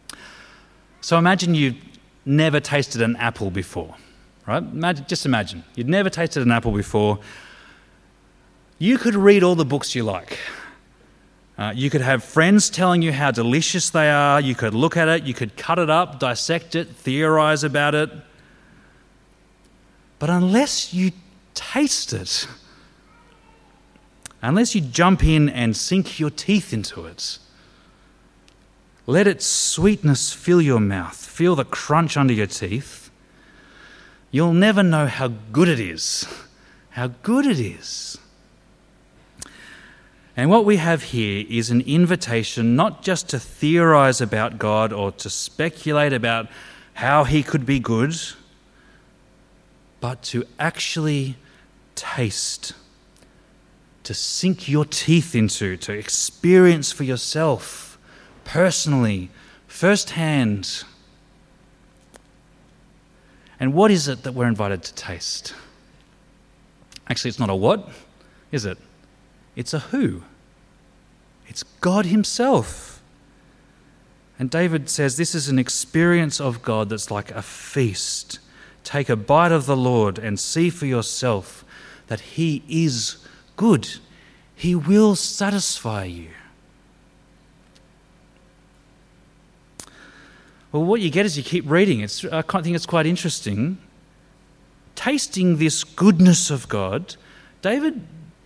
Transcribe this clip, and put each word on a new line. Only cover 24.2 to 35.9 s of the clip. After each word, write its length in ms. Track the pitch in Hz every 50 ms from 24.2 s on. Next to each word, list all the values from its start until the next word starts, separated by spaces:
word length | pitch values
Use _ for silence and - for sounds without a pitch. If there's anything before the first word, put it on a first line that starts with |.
| - - - _
unless 320 | - 120 156 208 240 226 -
you 60 | 202
jump 440 | 151 123 117 160 170 185 190 - -
in 240 | 156 160 156 147 143
and 280 | - 123 120 113 107
sink 420 | - - - 180 190 - - - -
your 120 | 156 147
teeth 420 | 151 - - - 208 202 - -
into 340 | 123 110 92 - - - 82
it, 320 | 80 85 - - - - - - _ _ _ _ _ _ _ _ _ _ _ _ _ _ _ _ _ _ _ _ _ _ _ _ _ _ _ _ _ _ _ _ 117
let 200 | 131 185 202 202
its 180 | 185 - -
sweetness 840 | - - - - - - 160 170 208 214 196 - 151 135 123 - -
fill 280 | - - - 175 175 175
your 200 | 160 139 127 110
mouth, 360 | 107 98 98 92 87 85 -
feel 380 | - - - - - 170 180 175
the 100 | 139 131
crunch 520 | - - - - - 151 160 170 147 -
under 180 | 147 139 131 117
your 140 | 107 104 98
teeth, 600 | - - - 90 104 131 139 - - - - - _ _ _ _ _ _ _ - - - - - - - - - - - - - - _ _ _
you'll 200 | - 135 165 170
never 300 | 165 175 196 214 208 208
know 240 | 196 175 160 151 147
how 220 | 131 - - 135 123 117 107 107 110
good 160 | 107 143 180 175
it 100 | 156 117
is, 480 | 104 87